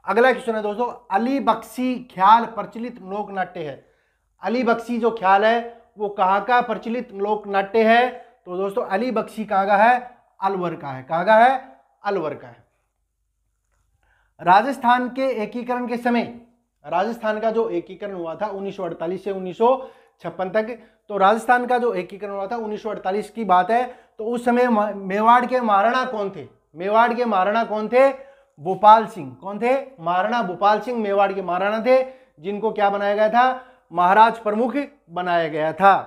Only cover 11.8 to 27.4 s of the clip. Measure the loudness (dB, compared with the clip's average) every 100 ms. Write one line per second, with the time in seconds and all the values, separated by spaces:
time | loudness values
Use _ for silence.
11.8 | _ _ -4 -4 -4 -8 -16 -20 _ _
12.8 | _ _ _ _ _ _ _ _ _ _
13.8 | _ _ _ _ _ _ 4 6 4 0
14.8 | 2 2 0 -4 -4 -2 -6 -8 -6 -6
15.8 | -4 -4 0 -2 -2 -12 -20 _ _ _
16.8 | -6 -2 -2 -4 -6 -4 -2 -2 -2 -4
17.8 | -8 -14 -12 -10 -10 -8 -8 -8 -10 -8
18.8 | -10 -6 -8 -6 -6 -8 -8 0 2 2
19.8 | -4 _ _ _ -14 -8 -4 -2 -4 -12
20.8 | -18 _ -8 2 2 2 2 0 2 0
21.8 | 0 -4 -8 -12 -10 -8 -8 -8 -8 -8
22.8 | -8 -6 -4 -4 -6 -8 2 2 4 0
23.8 | -2 -10 _ -10 -6 -2 0 2 4 2
24.8 | 0 -6 -6 0 4 4 4 -2 2 2
25.8 | 2 0 -4 -6 -8 -10 -18 _ _ -10
26.8 | 0 2 2 0 -2 0